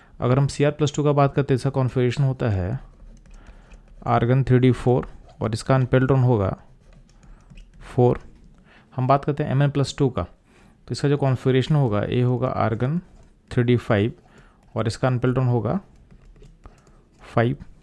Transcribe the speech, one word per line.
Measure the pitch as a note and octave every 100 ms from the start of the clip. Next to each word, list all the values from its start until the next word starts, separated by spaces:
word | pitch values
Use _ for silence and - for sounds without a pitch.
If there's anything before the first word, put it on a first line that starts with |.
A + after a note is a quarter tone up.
| - -
अगर | A#2+ B2+
हम | C#3
सीआर | - D3
प्लस | D3+ D3
टू | -
का | D3
बात | C#3+ C#3
करते | C#3+ C3+
हैं, | C3
इसका | C#3
कॉन्फ़िगरेशन | C3+ B2+ C3 B2 A#2+
होता | C3 C3 B2
है | G2 F2+ C3 - - - - - - - - - - - - -
आर्गन | A#2 A#2+ B2+
थ्री | B2+ B2+
डी | B2+
फ़ोर | A#2 B2+ B2 - - - -
और | A2
इसका | A2+ -
अनपेयर्ड | C3 B2+ C3
इलेक्ट्रॉन | C3 C3+
होगा | B2 A2+ F#2+ - - - - - - - - - - - - -
फ़ोर। | - - B2 - - - - - - - _ -
हम | B2+
बात | C#3
करते | D#3 C#3
हैं | D3+
एमएन | B2+ C#3+
प्लस | C#3+ C3 -
टू | C#3
का, | G2+
तो | E2 - _ _ - _ -
इसका | - C#3+
जो | C#3
कॉन्फ़िगरेशन | C#3 B2 C3 C3 B2
होगा, | D3+ C3 G#2
ये | - A2+
होगा | B2 B2 B2+
आर्गन | - G#2+ A2 B2+ E3+ - - - _ -
थ्री | -
डी | A#2+ A#2+
फ़ाइव | - G#2+ A2+ - _ - - _ _ A#2+
और | A2
इसका | - C3
अनपेयर्ड | A#2+
इलेक्ट्रॉन | B2+ B2+ B2+
होगा | A#2+ G#2+ F#3+ - - - - - - - - - - _ - _ _ -
फ़ाइव। | - A#2 C#3+ - -